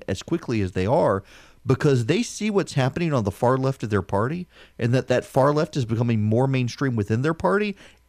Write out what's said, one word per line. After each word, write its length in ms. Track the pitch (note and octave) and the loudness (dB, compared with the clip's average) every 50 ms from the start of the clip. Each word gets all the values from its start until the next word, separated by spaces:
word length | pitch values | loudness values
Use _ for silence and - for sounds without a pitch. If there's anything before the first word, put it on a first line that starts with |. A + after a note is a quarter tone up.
| - | -4
as 160 | - F#2+ - | -6 -6 -6
quickly 380 | - - E3 E3 - - A#2+ A2 | -6 -4 -4 -4 -2 -2 -2 -2
as 120 | G2 F#2 | -2 -2
they 120 | - F#2 F#2 | -2 -2 0
are 400 | G#2 C#3 E3+ E3 C3+ G2 F#2+ - - - - - - - _ - | 0 2 2 2 2 0 -2 -4 -10 -20 -20 -20 -20 -20 _ -2
because 400 | - C3 - - D3+ C3+ B2 A2+ | -2 0 2 2 2 2 2 2
they 160 | A2+ D#3+ A3+ | 0 0 0
see 280 | A#3 - - - G#3 A3 | -2 -4 -6 -4 -2 -2
what's 240 | G3+ G3 D#3+ - - | 0 0 -2 0 0
happening 380 | C#3+ B2+ C3 - E3 F3 D#3+ | 0 0 0 0 -2 -2 0
on 120 | C#3+ B2+ G#2 | 0 0 0
the 60 | G2+ | -2
far 260 | - - B2+ A#2+ C3 | -2 0 2 2 2
left 260 | C3 C3 C3+ C3 - | 2 0 -2 -2 -4
of 80 | - G#2 | -4 0
their 120 | G#2+ G2 | 0 0
party 440 | - - - G2 A2 C3 E3 F3+ F3+ - _ - - - _ - | 0 0 0 0 0 -2 -4 -8 -10 -12 _ -20 -20 -18 _ -4
and 140 | A2+ A#2 | -2 0
that 160 | B2 C3 - - | 0 0 2 0
that 160 | B2 A#2+ - | 0 0 0
far 280 | - - C3+ C3 C#3+ | 0 2 2 4 4
left 240 | D3 D3+ E3 - - | 4 2 0 -2 -2
is 80 | D3 A#2+ | -4 -2
becoming 380 | A2 A2+ A2 B2 A#2+ A#2 A2 | -2 -2 0 0 0 0 2
more 240 | G#2+ G#2+ A2 A#2+ C3 | 2 2 2 2 2
mainstream 500 | C3+ C3+ C3 B2 A#2+ - - C#3 C3+ A#2+ | 2 2 0 -2 -2 -2 -2 -2 -2 0
within 260 | A2 G2 - A2 A#2 | 0 0 0 0 0
their 120 | C3+ D#3+ E3 | 0 -2 -2
party, 420 | - - F3+ F#3+ G3+ G#3+ G#3 G3 - - - - _ _ | 0 0 0 2 2 0 -2 -4 -8 -14 -20 -20 _ _